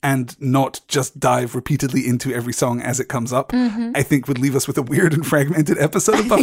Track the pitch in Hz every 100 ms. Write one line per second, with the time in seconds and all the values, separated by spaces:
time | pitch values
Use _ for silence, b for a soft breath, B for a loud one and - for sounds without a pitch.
0 | 143 135 123 - 139 135 - - _ 147
1 | - 139 131 123 123 127 - 143 139 131
2 | 127 123 131 120 120 123 131 120 123 120
3 | - 131 117 123 143 247 247 214 233 -
4 | - 147 - 127 135 131 - 131 127 147
5 | 175 151 160 151 139 165 147 156 143 185
6 | 190 220 214 214